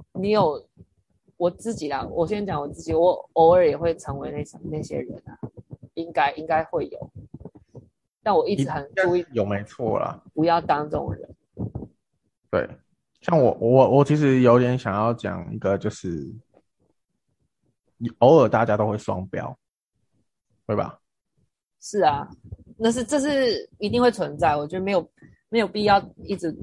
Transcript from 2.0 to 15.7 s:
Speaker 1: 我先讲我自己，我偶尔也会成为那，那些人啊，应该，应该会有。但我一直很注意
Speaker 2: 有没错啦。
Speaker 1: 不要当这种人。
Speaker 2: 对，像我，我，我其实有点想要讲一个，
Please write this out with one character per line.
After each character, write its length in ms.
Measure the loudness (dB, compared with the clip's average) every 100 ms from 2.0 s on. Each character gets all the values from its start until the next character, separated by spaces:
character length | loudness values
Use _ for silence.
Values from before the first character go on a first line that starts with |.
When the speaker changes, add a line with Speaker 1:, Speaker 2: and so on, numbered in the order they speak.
| -6
Speaker 1:
我 160 | -4 -2
先 200 | -4 -4
讲 120 | -6
我 80 | -8
自 140 | -10
己， 140 | -4
我 340 | 2 2 2 -2
偶 200 | 4 6
尔 120 | 6 4
也 100 | 2
会 180 | -2 -4
成 220 | -8 -10
为 120 | -8
那， 120 | -10 -12 -14
那 200 | -10 -10
些 160 | -8 -8
人 160 | -10 -12 -18
啊， 100 | -18 -18 -18 -20 -20 -16
应 180 | -12 -6
该， 220 | -2 -2 -2
应 100 | -4
该 180 | -2
会 240 | -2 -6 -6
有。 220 | -10 -16 -18 -20 -20 -20 -20 _ -20 -20 _ _ _
但 120 | 0
我 140 | 0 2
一 80 | 0
直 100 | -2
很 200 | -4 -6
注 200 | -2 0
意 120 | 0 -2
Speaker 2:
有 120 | -4
没 180 | -2 -4
错 340 | -6 -8 -4 -2
啦。 260 | -4 -8 -10
Speaker 1:
不 140 | -2 0
要 120 | 2
当 300 | 0 -2 -2
这 80 | -6
种 160 | -6
人。 160 | -10 -12 -20 _ -12 -10 -10 -16 _ _ _ _ _ _
Speaker 2:
对， 180 | -4 -4 -10 _ _ _ _
像 180 | 0 4
我， 140 | 4 2
我， 300 | 4 6 6 6
我 80 |
其 120 | 4 4
实 240 | 4 6
有 180 | 6 6
点 200 | 4 0
想 160 | -2
要 180 | -2 0
讲 400 | -2 -6 -8 -8
一 60 | -6
个， 180 | -2